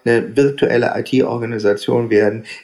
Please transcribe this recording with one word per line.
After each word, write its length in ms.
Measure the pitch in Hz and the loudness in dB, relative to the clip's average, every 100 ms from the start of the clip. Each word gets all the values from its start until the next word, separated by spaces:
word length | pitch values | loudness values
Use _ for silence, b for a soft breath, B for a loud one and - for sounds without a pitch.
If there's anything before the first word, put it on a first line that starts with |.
eine 320 | 120 117 92 113 | 0 0 0 0
virtuelle 580 | 139 139 - 120 120 107 | 0 2 0 2 0 -2
I-T-Organisation 1120 | 113 131 - 117 117 113 107 101 - 123 113 | -2 0 0 -2 -4 -2 0 0 0 -2 2
werden, 360 | 107 107 110 B B | 2 2 0 B B